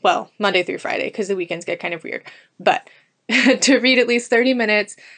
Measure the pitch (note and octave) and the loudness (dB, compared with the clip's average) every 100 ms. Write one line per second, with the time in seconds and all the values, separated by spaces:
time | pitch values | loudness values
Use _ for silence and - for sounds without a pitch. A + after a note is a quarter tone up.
0 | F#3+ F3 - - G3+ F#3 F3+ F3+ - - | 0 0 -4 -4 -2 0 -2 -6 -6 -6
1 | - - G3 F#3+ F3 E3+ F3 F3 F3 E3 | -6 -6 -6 -6 -6 -8 -8 -8 -8 -10
2 | - - - - _ - F3+ C#3+ - _ | -10 -12 -14 -20 _ -2 0 0 -4 _
3 | _ _ - B3 B3 C4+ - B3 B3+ B3+ | _ _ -2 2 4 4 4 4 4 2
4 | A#3 A#3+ - A#3 B3+ B3+ G#3+ G#3 G3+ - | 2 0 0 0 2 0 0 0 -2 -10
5 | - | -20